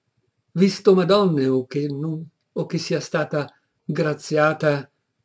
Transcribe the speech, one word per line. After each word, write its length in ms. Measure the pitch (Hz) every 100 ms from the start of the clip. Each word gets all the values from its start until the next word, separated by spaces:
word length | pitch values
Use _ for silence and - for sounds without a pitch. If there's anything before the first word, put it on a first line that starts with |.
| _ _ _ _ _
visto 400 | 165 190 - 214 185
Madonne 520 | 170 202 196 151 131
o 180 | 131 123
che 220 | 143 147
non, 380 | 139 160 160 165 _ _
o 120 | - 165
che 120 | 165
sia 240 | - 165
stata 520 | - 165 151 151 135 _ _ _
graziata 1080 | - 151 156 147 - 151 151 156 156 143 131 _ _ _